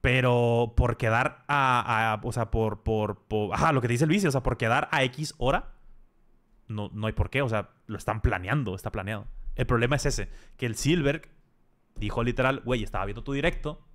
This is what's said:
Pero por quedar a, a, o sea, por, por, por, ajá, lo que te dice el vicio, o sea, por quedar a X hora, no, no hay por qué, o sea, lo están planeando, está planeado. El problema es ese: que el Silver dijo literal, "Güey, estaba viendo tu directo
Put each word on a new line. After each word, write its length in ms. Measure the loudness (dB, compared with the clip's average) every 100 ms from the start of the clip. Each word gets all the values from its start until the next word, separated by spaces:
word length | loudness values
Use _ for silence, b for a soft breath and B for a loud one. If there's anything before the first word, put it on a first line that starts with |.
Pero 720 | 2 4 4 4 4 4 2 2
por 200 | 2 2
quedar 480 | 2 2 0 -4 _
a, 640 | 2 4 2 2 2 2
a, 60 | 0 -2
o 60 |
sea, 180 | -4 -2
por, 320 | 0 0 -2
por, 360 | -2 0 0 -4
por, 300 | _ -2 0
ajá, 180 | 2 2
lo 100 | 2
que 60 | 2
te 40 |
dice 120 | 2
el 60 | 2
vicio, 200 | 4 2
o 20 |
sea, 100 | 2
por 140 | 0 0
quedar 320 | 2 0 0
a 140 | 0
X 300 | 0 -2 -10 -2
hora, 380 | 0 0 -2 -16 -20 -20 -20 _ _ _ _ _ _
no, 220 | -8 -8
no 120 | -6 -6
hay 60 |
por 160 | -2 -2
qué, 120 | 0
o 60 | 0
sea, 220 | -2 -4 _ -12
lo 120 | -8
están 220 | -4 -2
planeando, 520 | 0 0 0 -2 0
está 160 | -4 -6
planeado. 360 | -6 -6 -6 -8 -10 -8 -4
El 100 | 0
problema 300 | 2 2 2
es 100 | 0
ese: 220 | -2 -6 b b -8
que 80 | -6
el 100 | -2
Silver 520 | 2 2 2 -2 -8 -20 _ _ _ _ _ -8
dijo 260 | -6 -2
literal, 380 | -2 0 0 0
"Güey, 180 | -2 -2
estaba 220 | -2 -4
viendo 180 | -6 -6
tu 80 | -6
directo 500 | -2 -2 -2 -8 -10 -18